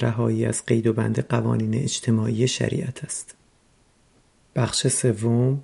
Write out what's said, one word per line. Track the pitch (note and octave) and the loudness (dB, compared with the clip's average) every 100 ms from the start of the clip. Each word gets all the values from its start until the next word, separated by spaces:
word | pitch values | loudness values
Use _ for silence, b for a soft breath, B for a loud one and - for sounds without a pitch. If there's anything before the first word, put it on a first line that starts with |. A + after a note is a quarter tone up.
رهایی | A#2 A2+ A#2 A2 | 0 0 0 0
از | A#2 A2+ - | 0 -2 0
قید | A2+ A2+ | 2 2
و | |
بند | A2 A2 A2 - | 2 0 -2 0
قوانین | A#2+ A2+ A#2 A2 | -2 0 0 0
اجتماعی | A2+ - - - A2+ A2 A2 B2+ | -2 -2 -4 0 0 0 0 0
شریعت | - A#2 - B2+ - | 0 -2 -2 -4 -8
است. | - - - - _ _ _ _ _ _ _ _ _ _ _ - | -12 -12 -14 -20 _ _ _ _ _ _ _ _ _ _ _ -2
بخش | A#2+ - C3+ | 0 0 0
سوم، | - B2+ G#2 A2+ A#2 B2+ C#3 | 2 0 2 2 2 2 0